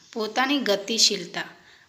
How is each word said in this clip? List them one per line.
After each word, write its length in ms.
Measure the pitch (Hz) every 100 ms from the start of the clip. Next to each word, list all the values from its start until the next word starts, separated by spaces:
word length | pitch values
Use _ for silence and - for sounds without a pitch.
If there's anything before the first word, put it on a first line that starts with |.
| -
પોતાની 460 | 233 214 247 262 285
ગતિશીલતા 840 | 208 196 - 226 - 196 175 175 - - - -